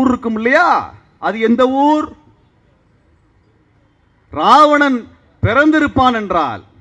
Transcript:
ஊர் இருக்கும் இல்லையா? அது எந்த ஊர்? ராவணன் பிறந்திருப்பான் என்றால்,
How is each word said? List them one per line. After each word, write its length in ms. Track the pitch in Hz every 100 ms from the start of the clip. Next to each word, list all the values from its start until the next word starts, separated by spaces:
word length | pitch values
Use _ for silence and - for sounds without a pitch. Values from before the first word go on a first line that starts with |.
ஊர் 100 | 262
இருக்கும் 260 | 247 233 220
இல்லையா? 280 | 233 294 349 214 90 - _ - 160
அது 120 | 214 226
எந்த 160 | 233 254 269 294
ஊர்? 200 | 302 302 - _ _ _ _ _ _ _ _ _ _ _ _ _ _ _ _ _ _ _ _ _
ராவணன் 680 | 143 175 254 302 294 285 247 - _ _ _
பிறந்திருப்பான் 760 | 190 247 311 311 294 202 254 233
என்றால், 420 | 202 175 139 104 - _